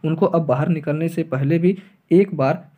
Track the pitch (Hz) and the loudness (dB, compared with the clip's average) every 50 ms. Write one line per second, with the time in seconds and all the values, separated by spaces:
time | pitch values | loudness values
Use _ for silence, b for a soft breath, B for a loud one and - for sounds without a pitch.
0 | - 156 165 160 196 - - 165 156 143 127 139 156 175 165 156 147 151 147 156 | -4 -4 0 0 0 2 2 0 0 0 0 0 0 -2 -2 -2 -2 -4 -4 -2
1 | 165 165 165 170 160 - 131 139 139 139 165 165 170 185 196 B B B B B | -4 -4 -4 -6 -6 -4 -4 -2 0 0 0 2 2 0 0 B B B B B
2 | B _ 165 185 202 196 170 143 135 135 170 - - - _ | B _ 4 4 4 2 0 0 0 0 0 -2 -6 -14 _